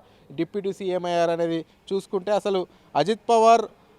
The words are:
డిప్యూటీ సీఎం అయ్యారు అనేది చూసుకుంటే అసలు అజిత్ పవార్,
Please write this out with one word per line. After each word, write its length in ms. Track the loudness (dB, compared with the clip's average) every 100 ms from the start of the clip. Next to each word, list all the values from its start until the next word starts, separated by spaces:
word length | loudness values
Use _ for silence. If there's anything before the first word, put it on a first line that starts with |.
| -2 _ _
డిప్యూటీ 400 | -8 -6 -6 -8
సీఎం 320 | -8 -4 -4 -2
అయ్యారు 260 | 0 0
అనేది 340 | 0 -2 -4 -8 _ -8
చూసుకుంటే 380 | -8 -4 -8 -2
అసలు 360 | -2 0 -4 -4 _ _ -2
అజిత్ 340 | 0 -2 2
పవార్, 320 | 4 6 6 2 -12 _